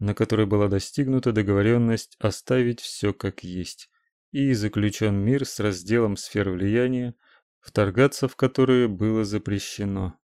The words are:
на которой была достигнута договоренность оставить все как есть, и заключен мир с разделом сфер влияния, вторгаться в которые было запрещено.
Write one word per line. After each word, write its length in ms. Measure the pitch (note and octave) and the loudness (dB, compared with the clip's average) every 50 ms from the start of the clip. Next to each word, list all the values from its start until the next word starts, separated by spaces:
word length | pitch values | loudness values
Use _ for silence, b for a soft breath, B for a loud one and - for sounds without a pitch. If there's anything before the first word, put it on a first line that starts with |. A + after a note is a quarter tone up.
на 140 | G2+ G#2 G2+ | -4 -2 0
которой 320 | - A2 - A2+ G#2+ G#2+ | 0 0 0 2 2 2
была 200 | G2 G#2 G#2 G#2 | 2 2 2 2
достигнута 640 | G2 G2 G2 - - - C#3+ C#3 C3 C3 C3 - B2 | 2 0 -2 -4 -4 -4 -4 -2 0 0 0 0 0
договоренность 840 | A2 A2 G2+ G2+ G2+ G2+ G2+ A2 A#2+ A#2+ A#2 A#2 A2+ G#2+ - - _ - | 0 0 2 2 2 2 4 4 4 4 2 2 0 -2 -4 -8 _ -4
оставить 640 | - G#2 - - - - B2+ B2+ B2 A#2+ A#2 - | -4 -4 -4 -4 -2 0 0 2 2 0 -2 -4
все 340 | - - - - - G2+ G2 | -8 -14 -8 -4 -2 -4 -2
как 300 | - - F#2+ - - - | -2 -6 -6 -6 -8 -12
есть, 440 | F2+ F2+ F#2 F2 - - - - _ _ _ _ _ _ _ _ _ | -10 -8 -8 -8 -10 -12 -18 -20 _ _ _ _ _ _ _ _ _
и 220 | - C#3 C#3 C3+ | -4 -2 0 2
заключен 640 | B2+ G#2 G#2+ G#2 - G#2+ G#2 G#2 - - A2 G#2+ G2+ | 2 2 0 -2 0 0 0 0 0 0 0 0 0
мир 300 | G2 G2 A2+ C3 C#3 C3 | 2 2 2 2 0 0
с 120 | - - - | -4 -6 -2
разделом 560 | G#2 G#2 F#2+ F2 F2 G2 A2+ A#2+ A2+ G#2 G2 | -2 -2 -2 -2 -2 0 2 2 2 2 -2
сфер 340 | - - - - G#2 G2 G2 | -4 -8 -6 -2 -2 -2 0
влияния, 640 | F2+ F2+ F#2+ G2+ A2 A#2+ B2+ B2+ B2+ B2 B2 A#2+ - b b b b b b b _ _ | -2 -2 0 0 2 2 0 0 0 -2 -4 -6 -8 b b b b b b b _ _
вторгаться 680 | - - - G#2+ G#2 G2 F#2 A#2 C3+ C3+ - - C#3 B2 | -14 -4 0 0 0 2 4 4 2 2 2 0 -4 -4
в 80 | - | -2
которые 500 | - C3 B2+ - - C3 C3 B2+ B2 B2 | 0 0 0 2 2 4 4 4 4 4
было 380 | A2 G2 F2+ G#2 A2 A2 A2 G#2+ | 2 0 0 0 0 0 0 0
запрещено. 920 | G2 G#2+ G2+ - G2 G2+ G2 - - - - G2+ G2+ G2 G2 F#2+ F2+ - _ _ | -2 -2 -4 -2 -2 -4 -4 -4 -8 -8 -6 -6 -4 -4 -4 -4 -6 -8 _ _